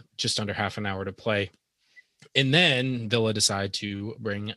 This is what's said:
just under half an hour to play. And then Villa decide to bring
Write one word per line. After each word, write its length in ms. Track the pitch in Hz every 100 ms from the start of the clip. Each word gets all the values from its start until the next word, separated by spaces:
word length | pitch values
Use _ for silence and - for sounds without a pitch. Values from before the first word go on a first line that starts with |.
| - -
just 240 | 110 -
under 120 | 104
half 260 | 98 101 -
an 60 |
hour 200 | 101 95
to 80 | 98
play. 400 | 95 - 104 95 - _ _ _ - _ _ -
And 180 | - 135
then 560 | 147 175 131 127 127 110
Villa 240 | 117 110
decide 400 | 107 - 98 101
to 420 | - 104 101 101 -
bring 340 | 110 101 104